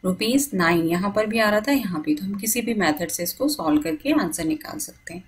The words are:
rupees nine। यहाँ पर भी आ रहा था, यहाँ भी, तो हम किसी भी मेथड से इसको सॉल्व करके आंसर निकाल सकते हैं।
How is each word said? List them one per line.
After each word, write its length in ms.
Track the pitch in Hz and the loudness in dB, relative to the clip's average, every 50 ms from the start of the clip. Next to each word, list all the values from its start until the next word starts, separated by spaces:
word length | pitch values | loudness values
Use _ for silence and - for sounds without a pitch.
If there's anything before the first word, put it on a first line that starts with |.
| - | 0
rupees 400 | 185 185 - 214 220 247 277 277 - - | -2 -2 0 0 2 2 2 2 0 0
nine। 320 | 185 170 165 175 170 165 165 | 2 2 4 4 4 4 2
यहाँ 220 | 160 175 190 202 202 | 2 0 0 0 0
पर 100 | 214 214 220 | 0 0 2
भी 120 | 214 226 | 2 2
आ 100 | 220 208 | 2 4
रहा 100 | 208 208 | 4 2
था, 120 | 214 285 | 2 2
यहाँ 300 | 285 277 - 190 180 156 | 2 2 2 0 -4 -4
भी, 140 | 151 - 151 | 0 -2 -2
तो 100 | 151 196 | -2 -2
हम 100 | 190 202 202 | -6 -6 -4
किसी 220 | 190 214 220 240 | -2 -2 -2 -2
भी 120 | 220 226 233 | 0 -2 0
मेथड 360 | 214 185 156 151 151 170 165 | 2 2 2 2 0 -2 -6
से 140 | - - 175 | -4 -6 -6
इसको 240 | 175 - - 254 294 | -6 -4 -2 -2 -2
सॉल्व 340 | 294 - 165 160 151 151 | 0 0 0 2 2 2
करके 320 | 151 165 160 156 - 269 311 294 | 2 0 -4 -4 0 0 2 2
आंसर 240 | 196 170 160 - 165 | 2 0 -2 -2 -2
निकाल 340 | 160 156 - - - - 151 | -2 -2 -2 -4 -10 -10 -10
सकते 340 | - - - - _ - - | -10 -10 -12 -16 _ -14 -14
हैं। 100 | 180 185 | -14 -14